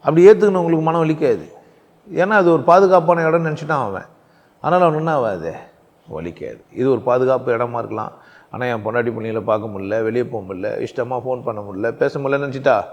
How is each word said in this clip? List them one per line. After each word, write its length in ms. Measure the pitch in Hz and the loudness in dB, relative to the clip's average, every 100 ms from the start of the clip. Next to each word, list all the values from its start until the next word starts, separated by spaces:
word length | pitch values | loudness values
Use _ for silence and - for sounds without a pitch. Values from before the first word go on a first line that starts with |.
அப்படி 200 | - 160 185 | 2 8 8
ஏத்துக்கணும், 320 | 208 202 185 | 8 4 2
உங்களுக்கு 260 | 170 165 160 | 0 0 0
மனம் 160 | 165 | 0
வலிக்காது. 420 | 160 151 143 104 76 - _ _ _ _ - | 0 0 0 -2 -4 -20 _ _ _ _ -10
ஏன்னா 260 | 160 185 214 | -2 2 4
அது 80 | 175 | 4
ஒரு 80 | 160 131 | 4 6
பாதுகாப்பான 520 | 175 196 185 160 170 160 | 6 8 4 4 0 2
இடம்னு 220 | 165 160 | 0 -2
நினைச்சிட்டான் 360 | 151 151 151 | -6 -4 -4
அவன். 240 | 113 92 - _ _ _ _ _ | -4 -6 -12 _ _ _ _ _
அதனால 220 | 139 180 175 | 0 2 2
அவன் 140 | 156 | 2
என்ன 120 | 160 151 | -2 0
ஆகாது? 340 | 113 92 80 76 - _ _ _ _ | -2 -4 -8 -10 -18 _ _ _ _
வலிக்காது. 500 | 78 85 80 69 55 _ - | -10 -10 -12 -14 -14 _ -4
இது 80 | 127 | 0
ஒரு 60 | 123 117 | 0 0
பாதுகாப்பு 420 | 123 127 131 127 | 0 2 0 0
இடமா 240 | 117 120 120 | -2 -2 -6
இருக்கலாம். 300 | 107 110 107 - - - _ | -8 -8 -10 -14 -20 -20 _
ஆனா 120 | 101 123 | -8 -6
என் 100 | 117 | -4
பொண்டாட்டி 260 | 107 120 120 | -2 -2 -2
பிள்ளைங்களை 280 | 113 113 110 104 | -4 -6 -6 -2
பார்க்க 200 | 107 110 | -2 -2
முடியல, 240 | 98 98 110 110 | -8 -6 -2 -2
வெளியே 180 | 117 120 | -2 -4
போக 100 | 120 95 | -8 -10
முடியல, 220 | 92 104 - 117 | -8 -6 -6 -8
இஷ்டமா 320 | - 120 123 | -6 -6 -6
ஃபோன் 220 | 120 127 117 | -6 -6 -6
பண்ண 140 | 107 101 | -8 -10
முடியல, 240 | 95 113 117 | -6 -6 -2
பேச 120 | 139 147 | -4 -2
முடியலன்னு 280 | 135 139 143 | -4 -2 -4
நினைச்சிட்டா 300 | 131 135 110 - | -4 0 0 -2